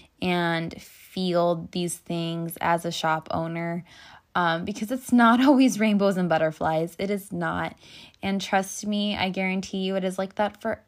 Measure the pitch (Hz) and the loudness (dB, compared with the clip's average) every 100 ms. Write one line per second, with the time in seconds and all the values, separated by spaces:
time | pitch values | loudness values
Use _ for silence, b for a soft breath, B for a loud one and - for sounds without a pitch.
0 | B - 180 175 170 165 165 - - - | B -6 -2 0 0 -2 -4 -10 -18 -20
1 | - - 185 175 175 170 175 180 175 - | -14 -6 0 2 2 0 -2 -4 -4 -6
2 | - 170 165 165 165 - 170 170 170 165 | -6 -6 -4 -4 -6 -4 0 0 0 -4
3 | 160 160 - 170 165 165 170 170 165 B | -2 -2 -2 -4 -4 -4 -6 -6 -10 B
4 | B B _ 180 170 165 190 208 208 262 | B B _ 0 0 0 -4 -6 -6 -6
5 | - 247 233 240 269 262 262 202 214 208 | 2 6 6 6 6 8 6 4 2 4
6 | 196 185 180 160 160 156 165 160 170 - | 4 2 2 2 2 0 0 0 -2 -4
7 | 196 202 190 175 165 175 165 - B B | -4 -4 -6 -6 -4 -4 -6 -10 B B
8 | B B 196 196 - 196 190 - 208 208 | B B -4 -4 0 0 -2 -8 -6 -2
9 | 208 202 185 185 190 190 185 190 190 190 | -2 -2 -2 -2 -2 -2 -4 -4 -4 -2
10 | 190 185 190 - 208 208 226 - | -4 -4 -6 -2 -4 -2 -8 -8